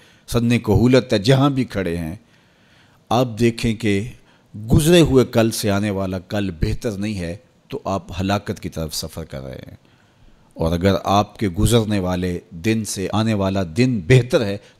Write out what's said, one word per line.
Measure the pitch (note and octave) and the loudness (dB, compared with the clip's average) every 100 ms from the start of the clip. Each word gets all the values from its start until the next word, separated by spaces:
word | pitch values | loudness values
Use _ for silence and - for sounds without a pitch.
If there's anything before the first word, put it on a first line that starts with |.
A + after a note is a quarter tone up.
| _ _ - | _ _ -6
سن | A#2+ A#2 A#2+ | 0 2 2
کہولت | - G2 A#2+ B2+ - | 2 4 6 4 4
ہے، | G#2 | 0
جہاں | G2+ C3 C#3+ | 2 4 2
بھی | C3 | 0
کھڑے | A#2 G2+ F2+ E2+ | -4 -4 -4 -4
ہیں، | D#2+ G#2 _ _ _ _ _ _ _ _ - | -6 -10 _ _ _ _ _ _ _ _ -4
آپ | A#2 B2 G#2+ | -2 -2 0
دیکھیں | A#2 A#2 A#2 | 0 0 -4
کہ | G#2+ A2 G2 A#2+ - _ _ _ G#2+ A2 | -2 0 -2 -4 -12 _ _ _ -14 2
گزرے | D#3 D3+ F3 | 2 6 6
ہوئے | D3 C3+ | 6 4
کل | C#3+ A#2+ A2+ | 4 2 0
سے | - G#2+ | 0 0
آنے | G2 G#2 | 0 -2
والا | F#2+ F#2+ F#2 | -2 -4 -6
کل | F2+ G#2 G2 D#2+ | -6 -4 -4 -4
بہتر | F#2+ G#2+ B2 | -4 -4 -6
نہیں | G2 G#2 G2 | -6 -6 -6
ہے | E2+ E2+ _ _ _ | -8 -10 _ _ _
تو | C3+ | -10
آپ | - F#2+ - F2+ | -6 -6 -6 -6
ہلاکت | F#2+ G2+ - G2 | -2 -2 -4 -10
کی | E2+ | -10
طرف | E2 D#2 | -8 -8
سفر | - E2 E2+ | -8 -10 -12
کر | D#2 C#2+ | -12 -12
رہے | C2 B1+ - | -12 -14 -16
ہیں۔ | - _ _ _ _ - _ _ | -20 _ _ _ _ -20 _ _
اور | - E2 | -4 -2
اگر | E2+ F#2+ F#2 | 2 2 2
آپ | - G2+ G#2 - | 2 0 0 -4
کے | G2+ | -4
گزرنے | F2 G#2+ A#2 G#2+ G#2 | 0 2 2 2 -2
والے | F2+ F2+ F2+ F2 - | -2 -2 -2 -4 -10
دن | E2+ G2 A2+ | -6 -2 -2
سے | G#2 - F#2 | -4 -6 -4
آنے | G2+ A2+ | -2 0
والا | G#2 F#2+ G2 F2 E2 | 0 0 -2 -2 0
دن | C3 A2+ D#2+ | 0 0 4
بہتر | C3 A#2+ F3 | 4 4 0
ہے | G#2 G2+ - | 0 -6 -12